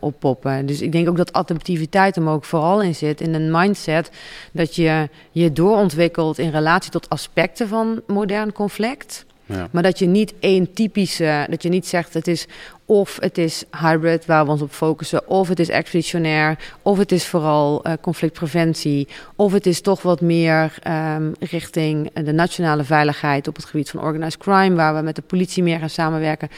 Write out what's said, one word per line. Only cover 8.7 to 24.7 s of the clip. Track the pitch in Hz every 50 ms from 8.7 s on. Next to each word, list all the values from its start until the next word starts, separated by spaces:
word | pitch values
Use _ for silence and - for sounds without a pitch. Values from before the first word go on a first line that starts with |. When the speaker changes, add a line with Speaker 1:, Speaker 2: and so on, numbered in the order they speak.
| - - 214 233 285 - - - - - - _ _ _ _
Speaker 2:
Ja. | - 104 95 87 98
Speaker 1:
Maar | - 175
dat | 175 185 175 -
je | 196
niet | 175 185 208 214 185 - -
één | - 185 190 185 180 -
typische, | - - 226 202 - 208 190 165 - - 170 156 151 147 143 -
dat | 160 -
je | - 170
niet | 180 185 170
zegt, | - - 175 165 - -
"Het | 160 160 -
is | 170 156 - - - - - - - - _
of | - 214 202 196 - - -
het | - 190 - -
is | 170 160 - - - - - 151
hybrid | 160 160 160 160 156 165 165 160 165
waar | 170 165 156 156
we | 139
ons | 151 143
op | 151 139
focussen, | - - 160 160 156 - 156 - - 151 - -
of | 170 190 190 170
het | 185 170
is | 170 165
expeditionair, | - 143 156 - - 175 160 - - 175 165 160 156 156 151 156 156 - - - - -
of | - 196 202 190
het | 202 -
is | 185 170 -
vooral, | - - 175 151 156 151 151 147 143 151 - -
eh, | - 160 156
conflictpreventie, | - 180 160 - - 160 - - 175 151 135 170 165 165 156 - - 156 143 143 139 - - - - - -
of | - 208 202
het | 185 202 -
is | 185 175 -
toch | - 202 190 -
wat | - 180 175 151
meer, | 175 170 170 170 165 160 160 160 160 156 - -
ehm, | - - 165 156 160 156 156 156 156 156 170 -
richting | - - - 165 - - - 170 160 156 156 151 151 151
de | - - 156 147
nationale | 151 160 170 180 - - 175 160 151 151 147
veiligheid | 131 156 151 151 147 147 - - 147 143 139 139 156
op | 151
het | - -
gebied | - - 151 139 -
van | - -
organized | - 156 151 156 160 160 151
crime, | - - 196 196 190 190 190